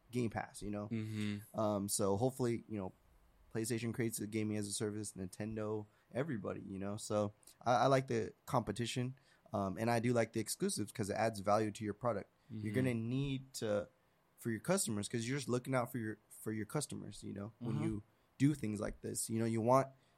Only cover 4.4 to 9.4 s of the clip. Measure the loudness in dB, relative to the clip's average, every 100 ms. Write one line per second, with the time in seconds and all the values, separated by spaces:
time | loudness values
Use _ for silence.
4.4 | 0 0 -2 -2 -2 -4 -6 -6 -8 -6
5.4 | -6 -4 -2 -4 -6 _ _ -4 -2 -4
6.4 | -4 -6 -6 -6 -4 -4 0 2 2 -2
7.4 | -20 -4 4 6 6 6 4 0 -2 -6
8.4 | -2 0 0 -2 -2 -2 -4 -6 _ _